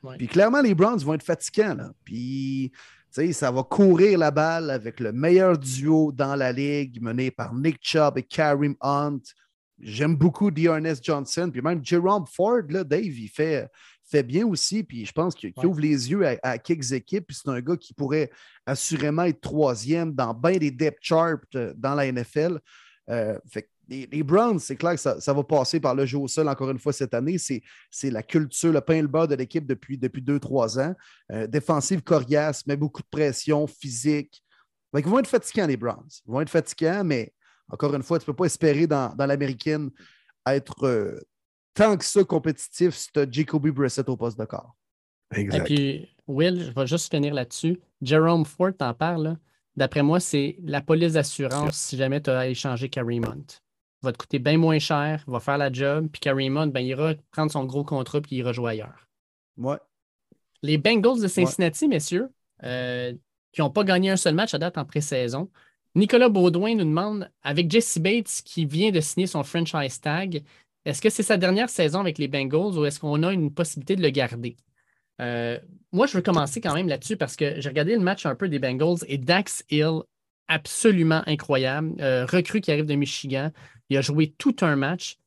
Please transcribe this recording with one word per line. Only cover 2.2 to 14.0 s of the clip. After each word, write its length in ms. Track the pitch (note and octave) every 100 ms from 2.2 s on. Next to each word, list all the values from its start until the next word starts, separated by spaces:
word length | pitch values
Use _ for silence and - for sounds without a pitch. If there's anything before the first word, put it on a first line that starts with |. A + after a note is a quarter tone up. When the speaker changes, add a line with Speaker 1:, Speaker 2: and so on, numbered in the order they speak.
| B2 C3+ C3+ C3+ C3
Speaker 2:
tu 60 | - - _ _
sais, 240 | - D#3+
ça 180 | D3 C#3
va 120 | B2+
courir 560 | C3 - G3 E3+ G3+ F#3
la 100 | D3+
balle 380 | C#3+ D#3 E3 D#3
avec 300 | C3 A2 -
le 120 | A2+
meilleur 460 | A#2 D#3 F3+ F#3 E3
duo 540 | C3+ B2+ C#3+ D#3 D#3
dans 240 | C3+ C#3 C#3
la 160 | C3
ligue, 500 | B2 C#3+ D3 C3+ A#2+
mené 300 | A2+ A#2+ C3
par 220 | - A#2 A#2+
Nick 240 | D#3 D3
Chubb 360 | - D#3+ D3 C#3
et 60 |
Kareem 520 | - - D3+ C#3+ D3 C#3
Hunt. 380 | C3+ C#3+ D3 C#3+ - _ _ _ _ _
J'aime 360 | G#2+ G#2+ D3 D#3+
beaucoup 360 | E3 - G3+
Dearness 480 | D#3 E3 D#3 D#3+ D3+
Johnson. 480 | - D3 C3+ - F3
Puis 100 | B2
même 220 | C#3 F3
Jerome 420 | C3 F3 F3+ G3+ D3+
Ford, 300 | - G3 B3 D#3
là, 140 | F3
Dave, 220 | D#3+ D3+ G#3
il 240 | B2 G#2+
fait, 400 | - D#3 C#3+ - _ - _